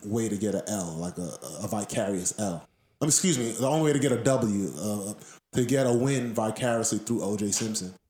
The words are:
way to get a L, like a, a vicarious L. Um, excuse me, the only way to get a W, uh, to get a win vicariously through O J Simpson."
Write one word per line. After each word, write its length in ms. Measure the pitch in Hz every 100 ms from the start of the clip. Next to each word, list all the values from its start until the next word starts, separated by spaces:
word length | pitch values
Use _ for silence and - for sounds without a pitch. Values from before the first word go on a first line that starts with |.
| 101
way 240 | 113 110
to 80 | 101
get 160 | 104
a 160 | 95 -
L, 240 | 104 85 80
like 180 | 87 90
a, 140 | 85 - - -
a 40 | 101
vicarious 680 | 104 95 120 101 95 92 -
L. 280 | 101 82 - _ _ _
Um, 60 | 151
excuse 300 | - 185 127
me, 120 | 117
the 140 | 110 131
only 160 | 156 156
way 80 |
to 60 | 139
get 120 | 135
a 60 | 113
W, 500 | 120 131 113 98 92 69
uh, 340 | 104 104 98 101 - - _
to 120 | 127 120
get 220 | 135 127
a 60 |
win 400 | 120 135 135 120
vicariously 680 | 113 110 107 123 113 110 104
through 240 | - 117
O 120 | 95 104
J 140 | 104
Simpson." 420 | 98 113 107 92 -